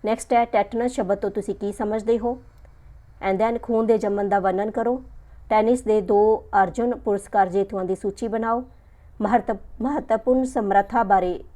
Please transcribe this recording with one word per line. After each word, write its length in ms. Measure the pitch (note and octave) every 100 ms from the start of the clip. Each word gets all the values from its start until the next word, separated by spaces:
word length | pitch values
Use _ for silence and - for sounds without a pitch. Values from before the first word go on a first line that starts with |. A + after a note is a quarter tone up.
| G#3
ਨੈਕਸਟ 280 | A3+ -
ਹੈ 120 | A#3+ A#3
ਟੈਟਨਸ 460 | A3 G3+ A#3 B3
ਸ਼ਬਦ 260 | B3+ F#3+ G3+
ਤੋਂ 120 | G3+
ਤੁਸੀਂ 260 | G3+ G3 -
ਕੀ 160 | G3+
ਸਮਝਦੇ 480 | - G#3+ A3 G#3+ A#3
ਹੋ। 180 | A#3 B3+ - - - - - - - - G3
And 100 | F#3+
then 180 | A3 A#3
ਖੂਨ 240 | - A3 A3
ਦੇ 120 | A3
ਜੰਮਣ 320 | G#3 G3+ G3+
ਦਾ 100 | G3+
ਵਰਣਨ 320 | F#3+ F#3 G#3
ਕਰੋ। 300 | G#3+ A3+ B3+ - - - - -
ਟੈਨਿਸ 320 | A3 A3 B3
ਦੇ 200 | G#3+ G#3+
ਦੋ 440 | F#3+ G3+ G#3+ A3 - G3+
ਅਰਜੁਨ 320 | F#3+ - A#3+ B3
ਪੁਰਸਕਾਰ 540 | - G3+ - G#3 F#3+
ਜੇਤੂਆਂ 360 | F#3 G3 G3+ F#3
ਦੀ 100 | F#3+
ਸੂਚੀ 320 | G#3 G3 A3+
ਬਣਾਓ। 360 | A3 A3+ A#3 B3+ - - - - -
ਮਹੱਤਵ-, 360 | G#3 A#3 G3+ G3+ - -
ਮਹੱਤਵਪੂਰਨ 640 | A#3+ C#4+ - A3 A#3 B3+ C4
ਸਮਰੱਥਾ 580 | B3+ G#3 G3 G3 A#3
ਬਾਰੇ 400 | G3+ F#3+ F3+ F3+ -